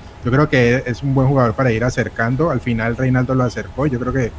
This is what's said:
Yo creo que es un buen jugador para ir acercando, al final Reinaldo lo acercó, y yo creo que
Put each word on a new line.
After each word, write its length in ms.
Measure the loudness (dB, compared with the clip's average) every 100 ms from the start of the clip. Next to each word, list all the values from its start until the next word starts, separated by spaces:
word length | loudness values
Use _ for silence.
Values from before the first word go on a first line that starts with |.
| -16 -10
Yo 80 | 0
creo 180 | 2 4
que 320 | 4 4 2 -2
es 180 | -4
un 100 | -2
buen 140 | 2 2
jugador 260 | 4 2
para 180 | 2 0
ir 120 | 0
acercando, 680 | 0 -2 -4 -2 -2 0 0
al 120 | -2
final 340 | -2 -2 -2 -2
Reinaldo 400 | 0 0 2 0
lo 80 |
acercó, 420 | 0 -4 -8 -4 -2
y 60 |
yo 80 | -2
creo 140 | -2
que 180 | -2 -4